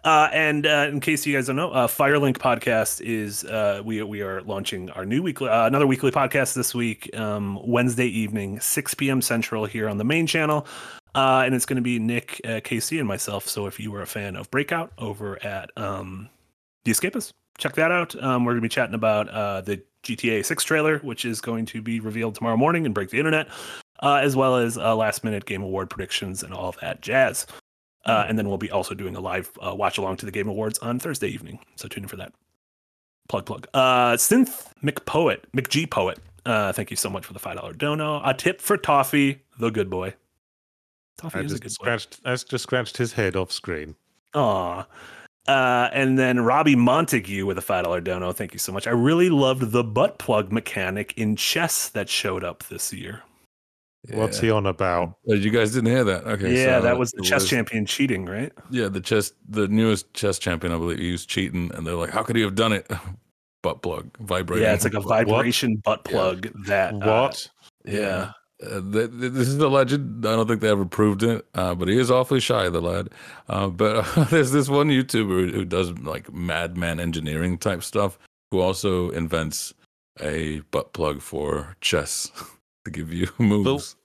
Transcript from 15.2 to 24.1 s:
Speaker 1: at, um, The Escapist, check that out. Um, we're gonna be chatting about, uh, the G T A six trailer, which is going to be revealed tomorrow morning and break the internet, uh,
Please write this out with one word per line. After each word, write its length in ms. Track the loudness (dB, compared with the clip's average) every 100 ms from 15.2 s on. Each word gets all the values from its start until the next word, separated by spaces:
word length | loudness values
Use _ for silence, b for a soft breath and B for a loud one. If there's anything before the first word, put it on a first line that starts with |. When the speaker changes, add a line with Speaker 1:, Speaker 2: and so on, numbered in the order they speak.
| -10 -8
Speaker 1:
at, 260 | -8 -10 -10 -8
um, 520 | -8 -6 -10 -12 -16 _ _ _ _ _
The 60 | -2
Escapist, 420 | 0 0 -4 -10 _ _ -8
check 160 | -4 0
that 160 | 2
out. 280 | 2 -2 -4
Um, 240 | 0 2
we're 80 | 2
gonna 60 | 0
be 80 | 0
chatting 260 | 0 -2 0
about, 320 | 2 2 0
uh, 320 | -4 -4 -4
the 220 | -4 -6 -8 _
G 140 | -10 -2
T 140 | 0
A 120 | 0
six 220 | -2 -4
trailer, 340 | 0 2 2 0
which 260 | -4 -6 -6
is 160 | -6
going 240 | -4 -4 -4
to 160 | -6
be 180 | -4 -4
revealed 340 | -4 -4 -4
tomorrow 220 | -2 0 4
morning 300 | 4 2 0
and 80 |
break 160 | -2 -2
the 80 | 0
internet, 300 | 2 0 -2 B B B -20 -2
uh, 120 | 2